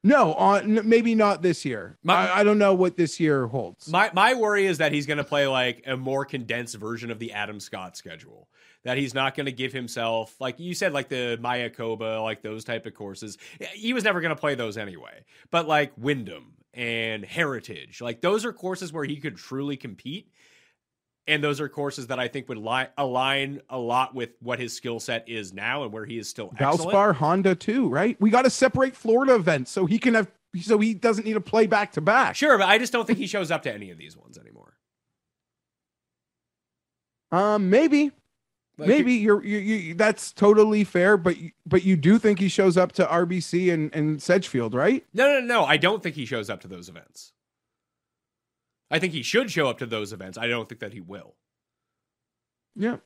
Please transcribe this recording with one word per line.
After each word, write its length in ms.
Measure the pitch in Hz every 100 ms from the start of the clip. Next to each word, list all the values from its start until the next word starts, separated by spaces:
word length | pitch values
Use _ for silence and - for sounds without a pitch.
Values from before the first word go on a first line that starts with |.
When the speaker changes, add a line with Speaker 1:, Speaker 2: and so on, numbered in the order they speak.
Speaker 1:
No, 300 | 196 285 180
uh, 260 | 151 190 202
n-, 160 | 214 214
maybe 300 | 214 233 233
not 280 | 220 208 175
this 220 | 180 160
year. 320 | 143 110 90 -
Speaker 2:
My 260 | 165 185 185
Speaker 1:
I, 120 | 185
I 40 |
don't 140 | 208 208
know 160 | 202
what 220 | 185 180 180
this 240 | 165 -
year 260 | 160 139 120
holds. 420 | 131 90 - -
Speaker 2:
My, 220 | 170 214
my 220 | 175 220
worry 320 | 254 214 202 196
is 120 | 160
that 120 | 156
he's 160 | 147 139
gonna 160 | 147
play, 240 | 143 147 139
like, 380 | 131 127 117 135
a 100 | 131
more 280 | 131 135
condensed 500 | 139 135 113 120 117 117
version 340 | 107 117 117
of 100 | 107
the 120 | 113
Adam 280 | 101 104 104
Scott 360 | - 98 92 -
schedule. 520 | 87 80 - - _ _ _ _
That 140 | 127 127
he's 160 | 139
not 220 | 131 135 143
gonna 160 | 139
give 200 | 123 127
himself, 600 | 135 120 123 113 113 110 _
like 180 | 131 127
you 160 | 175
said, 180 | 175 190
like, 160 | 143 127
the 300 | 131 120 117
Mayakoba, 800 | 120 123 120 117 113 110 113 110
like, 180 | 110 107
those 220 | 110 110
type 200 | 110 113
of 100 | 113
courses. 440 | - 101 95 107 95 - - -
He 180 | 202 226
was 100 | 254
never 180 | 214 180
gonna 140 | 165
play 220 | 151 151 127
those 200 | 113 107
anyway. 480 | 101 85 55 - _ _ _
But, 160 | 170 156
like, 240 | 151 147 -
Wyndham 580 | 131 139 95 78 - _ _
and 500 | 120 120 117 113 110
Heritage, 760 | - 165 156 123 - 85 67 -
like, 220 | 120 117
those 220 | 175 214
are 80 | 226
courses 400 | - 185 185 180
where 120 | 156
he 140 | 139 143
could 180 | 151 175
truly 400 | - 135 143 135
compete. 560 | 120 95 127 180 _ _ _ _ _ _ _ _ _ _ -
And 160 | 151
those 160 | 147 143
are 80 | 147
courses 400 | - 143 139 120
that 100 | 127
I 80 | 123
think 220 | 139 123
would 100 | 113
li-, 300 | 110 127 131 -
align 640 | 139 127 131 139 139 139 _
a 100 | 127
lot 340 | 117 123 131
with 180 | 127 117 _
what 180 | 117 120
his 140 | 120
skill 260 | - 123 117
set 300 | - 117 117
is 240 | 113 95
now 320 | 92 110 139
and 80 | 123
where 120 | 110
he 140 | 107 113
is 100 | 104
still 240 | - 101 -
excellent. 220 | 135 165
Speaker 1:
Valspar, 340 | 165 202 208
Honda 400 | 143 151 185 190
too, 340 | 180 - 247 202
right? 320 | 135 214 -
We 100 | 214
gotta 200 | 240 254
separate 460 | - 262 254 262 -
Florida 400 | 226 233 269 240
events 340 | 170 147 127
so 160 | 202 175
he 140 | 214
can 140 | 254
have, 180 | 226 196 _ _ 175
so 180 | 214 214
he 160 | 220
doesn't 300 | 202 233 214
need 100 | 214
to 60 | 214
play 280 | - 220 226
back 240 | 220 208
to 80 | -
back. 340 | 151 240 262
Speaker 2:
Sure, 240 | - 294 226
but 80 | 190
I 120 | 233
just 140 | 247
don't 140 | 240 208
think 140 | 214
he 80 | 202
shows 240 | 208 160
up 100 | 165
to 100 | 135
any 200 | 104 98
of 60 | 82
these 180 | 73 82
ones 200 | _ -
anymore. 380 | 57 55 50 _ _ _ _ _ _ _ _ _ _ _ _ _ _ _ _ _ _ _ _ _ _ _ _ _ _
Speaker 1:
Um, 400 | 170 208 208 185
maybe. 400 | 220 311 285 294 _ _ _ _ _ _ -
Speaker 2:
Like, 100 | 160
Speaker 1:
Maybe 240 | 285 247
Speaker 2:
you 80 | 247
Speaker 1:
you're, 240 | 214 208
you, 140 | 208 208
you, 360 | 202 220 160
that's 380 | 170 214 214 -
totally 500 | - 202 214 214 214
fair, 340 | 196 175 185 208
but 180 | 170 170
you, 160 | 160 _ 165
but 180 | 185
you 100 | 185
do 240 | 180 147 220
think 220 | 220 185
he 80 | 190
shows 280 | - 190 175
up 140 | 180
to 160 | - 151
R 180 | 170 175
B 120 | 185
C 320 | - 175 180
and, 240 | 165 151
and 260 | 160 151 151
Sedgefield, 540 | - 185 180 127 117
right? 300 | 123 165 262 _
Speaker 2:
No, 260 | 196 277 277
no, 20 |
no, 240 | 240 233
I 120 | 143 151
don't 260 | 175 214
think 140 | 175 147
he 80 |
shows 240 | 113 120 104
up 120 | 98
to 60 | 92
those 200 | 90 90
events. 440 | 82 _ - - _ _ _ _ _ _ _ _ _ _ _ _ _ _ _ _
I 80 | 160
think 140 | 185
he 100 | 156
should 280 | 117 214 247
show 180 | 165 139
up 100 | -
to 80 | 120
those 260 | 113 101
events. 240 | 98 95 101
I 120 | 117
don't 200 | 120 110
think 120 | 113
that 120 | 104
he 80 | 107
will. 340 | 87 101 - _ _ _ _ _ _ _ _ _ _ _ _ _ _ -
Speaker 1:
Yeah. 220 | 214 247